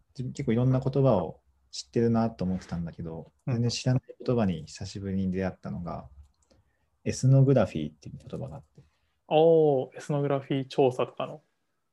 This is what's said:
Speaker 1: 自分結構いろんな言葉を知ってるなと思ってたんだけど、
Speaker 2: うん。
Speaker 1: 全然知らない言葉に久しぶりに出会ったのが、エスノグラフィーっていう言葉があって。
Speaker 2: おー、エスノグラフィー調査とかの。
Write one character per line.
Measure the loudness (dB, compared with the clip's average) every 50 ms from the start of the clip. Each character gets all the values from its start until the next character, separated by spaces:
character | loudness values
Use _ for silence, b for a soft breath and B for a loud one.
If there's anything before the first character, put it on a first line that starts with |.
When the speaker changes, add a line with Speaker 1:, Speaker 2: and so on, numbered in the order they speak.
| _ _ _
Speaker 1:
自 | -12 -10
分 | -10 -8
結 | -6 -2
構 | 0 0
い |
ろ | 2 2
ん | 2
な | 2 0
言 | 0 0 0 2 4
葉 | 4 4
を | 2 0 -2 -8 _ _ _ _ _ _ _
知 | -16 -16 -10
っ | _
て | 0 2
る | 2 2
な | 2 2 0 0
と | -2 -4 -4
思 | -4 -4
っ |
て | -4 -6
た | -8 -8
ん | -8 -8
だ | -8
け | -10 -10 -10
ど、 | -10 -10 -12 -14 -16 _ _ -6
Speaker 2:
う | -4
ん。 | -2
Speaker 1:
全 | 0
然 | 0 -2
知 | -2 -2 0
ら | 0 0
な | 0
い | -2 -8 -16 -8 -4
言 | -2 0
葉 | 0 0
に | 0 -2 -4 -8
久 | -12 -14 -12 -12
し | -10 -10 -8
ぶ | -6 -4
り | -2
に | -2 -2 -2
出 | -2 -2 -2
会 | -4
っ | -4 -8
た | -12 -10
の | -10 -8
が、 | -8 -8 -10 -10 -12 -16 -20 -20 -20 _ _ _ _ _ _ _ _ _ _ _ _ _ _ _ -8
エ | -8
ス | -4 0 4
ノ | 6 6 6 6
グ | 6 6
ラ | 4 2
フ | 2 -2
ィ | -6 -6
ー | -8
っ | -10
て | _ -18 -18
い | -18
う | -18 -14
言 | -12 -10 -10
葉 | -10 -10
が | -12
あ | -16
っ | -18 _ _
て。 | -20 -20 _ _ _ _ _ _ _ _
Speaker 2:
お | 0 2 4 6 6 6 6 6 4 4 2 0 -4
ー、 | -8
エ | -10
ス | -6 -4
ノ | -2 0 0
グ |
ラ | 0 -2 -2
フ | -2 -2 -4
ィ | -4
ー | -4
調 | -2 2 4 4 4
査 | 4 0 -4
と | -4 -6
か | -8 -8
の。 | -8 -10 -14 _ _ _ _ _ _ _ _ _ _